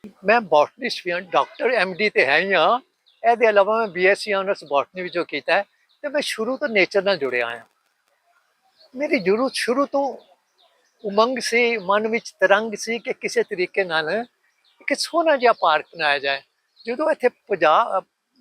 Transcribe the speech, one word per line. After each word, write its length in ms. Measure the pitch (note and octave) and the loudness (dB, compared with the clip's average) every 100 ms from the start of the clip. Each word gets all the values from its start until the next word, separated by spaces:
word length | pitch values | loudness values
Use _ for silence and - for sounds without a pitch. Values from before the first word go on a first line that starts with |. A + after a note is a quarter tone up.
| G#3 _ | -20 _
ਮੈਂ 180 | F#3+ A#3 | 0 0
ਬੋਟਨਿਸਟ 600 | G3 D#3 C#3+ - B3 - F#3 | 4 2 2 -2 -8 -8 -6
ਵੀ 60 | |
ਹਾਂ, 100 | F3 | -8
ਡਾਕਟਰ 500 | F#3 E3 C3 - B3 | -2 0 0 -2 -2
ਐਮ 220 | A#3+ F#3 | 0 -2
ਡੀ 160 | F3 G#3 | -2 -2
ਤੇ 160 | A3 C3+ | 2 2
ਹੈ 120 | D3 | 2
ਹੀ 160 | F#3+ | 2
ਹਾਂ। 260 | F#3 E3 A#3+ - _ _ _ A3+ | 2 2 0 -4 _ _ _ 0
ਇਹਦੇ 140 | A#3 A3+ | 4 4
ਇਲਾਵਾ 340 | G#3 G3 A3 | 4 4 2
ਮੈਂ 80 | A3 | -2
ਬੀ 180 | E3+ F#3 | 0 2
ਐਸ 140 | G3+ | 2
ਸੀ 120 | G#3+ | 0
ਆਨਰਸ 320 | G3 F#3+ G3 | -2 -2 -4
ਬੋਟਨੀ 380 | D3 C#3+ C3 F#3 | -2 -2 -2 -6
ਵਿੱਚੋਂ 240 | F3+ E3+ D3+ | -8 -6 -4
ਕੀਤਾ 280 | D3 - | -6 0
ਹੈ 100 | F3 G3+ _ _ _ | 0 -2 _ _ _
ਤੇ 80 | D4 | -6
ਮੈਂ 120 | D4 | -4
ਸ਼ੁਰੂ 360 | - - A3 C4 | -4 -4 -6 -4
ਤੋਂ 100 | B3 | -2
ਨੇਚਰ 340 | G#3+ F3 G3+ | 0 2 0
ਨਾਲ 160 | F#3+ F#3 | 0 -2
ਜੁੜਿਆ 280 | C3+ B2 A#2 | -2 -4 -4
ਹੋਇਆ। 200 | A#2 A#2 _ _ _ _ _ _ _ _ _ _ _ _ B3+ | -8 -16 _ _ _ _ _ _ _ _ _ _ _ _ -6
ਮੇਰੀ 240 | D4+ C#4+ | -2 -2
ਜ਼ਰੂਰ 320 | F3+ G#3+ C4 | 0 0 0
ਸ਼ੁਰੂ 320 | - - B3 C#4 | -4 -4 -2 -2
ਤੋਂ 320 | C#4 C#4 - _ _ _ _ _ _ _ _ G#3+ | -2 -4 -8 _ _ _ _ _ _ _ _ -4
ਉਮੰਗ 320 | G3+ A3+ C4 | 0 0 0
ਸੀ, 380 | - A#3 A#3 A#3 | -2 0 0 0
ਮਨ 300 | F3+ G3+ A3 | -2 -2 0
ਵਿੱਚ 240 | A3+ - | -4 -6
ਤਰੰਗ 420 | - F#3 G3 A3+ | -2 2 2 0
ਸੀ 260 | G3+ - A#3 | -8 -8 -8
ਕਿ 140 | B3+ | -6
ਕਿਸੇ 300 | - G#3 A#3+ | -8 -6 -4
ਤਰੀਕੇ 400 | G#3+ F#3 F3+ - | -4 -4 -4 -2
ਨਾਲ 420 | F#3 D#3+ D#3 G3+ A#3+ _ _ _ _ _ | -2 -2 -2 -4 -6 _ _ _ _ _
ਇੱਕ 120 | - | -6
ਸੋਹਣਾ 440 | C#4 - E4 E4 C#4 | -6 -2 0 2 4
ਜਿਹਾ 160 | A#3 | 2
ਪਾਰਕ 320 | G#3+ F3 D#3 - | 2 2 2 -2
ਬਣਾਇਆ 340 | E3+ D3+ C#3+ | -4 0 0
ਜਾਏ। 220 | C#3 C#3 - _ _ _ A3+ | -2 -4 -8 _ _ _ -10
ਜਦੋਂ 240 | B3 D#4 | -4 -2
ਇੱਥੇ 180 | D4 B3 | 0 0
ਪੰਜਾ-, 720 | - - G3 D#3+ E3+ A#3 F#3+ F3+ _ _ _ | -2 -6 0 4 4 2 -2 -6 _ _ _